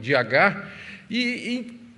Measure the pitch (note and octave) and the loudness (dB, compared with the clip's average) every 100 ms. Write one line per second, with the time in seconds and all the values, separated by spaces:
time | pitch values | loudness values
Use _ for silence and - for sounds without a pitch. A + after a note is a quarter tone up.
0 | A2 C3+ A#2 C3 G3 - - - - - | 0 2 4 4 4 2 -10 -14 -16 -18
1 | - A#3 A#3+ B3 G3 B3 A#3 - - | -6 -2 0 -2 -4 -6 -6 -14 -20